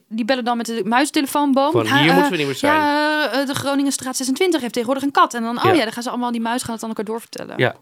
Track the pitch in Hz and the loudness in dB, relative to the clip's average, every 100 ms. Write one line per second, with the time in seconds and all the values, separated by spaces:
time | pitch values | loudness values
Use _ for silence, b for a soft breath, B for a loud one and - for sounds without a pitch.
0 | - 220 220 262 240 240 233 226 196 240 | -8 -6 -2 0 0 -2 -4 -4 0 2
1 | 294 311 277 294 285 269 277 349 220 277 | 2 0 0 0 4 4 4 2 2 4
2 | 294 269 - 160 143 135 294 302 294 294 | 6 6 4 2 -2 0 2 2 2 2
3 | 302 302 277 240 277 285 262 277 277 262 | 0 0 0 -2 -2 -2 -2 0 0 -2
4 | 254 254 254 262 370 320 240 247 226 269 | -4 -6 -4 0 0 0 -2 -4 -2 -2
5 | 285 370 339 240 226 240 349 349 220 233 | 0 2 2 0 -6 0 2 2 0 -4
6 | 240 233 247 233 226 247 - 226 226 226 | -8 -4 -4 -4 -2 -4 -4 -8 -8 -8
7 | 208 226 - - - - 123 - | -6 -8 -10 -14 -10 -2 -2 -2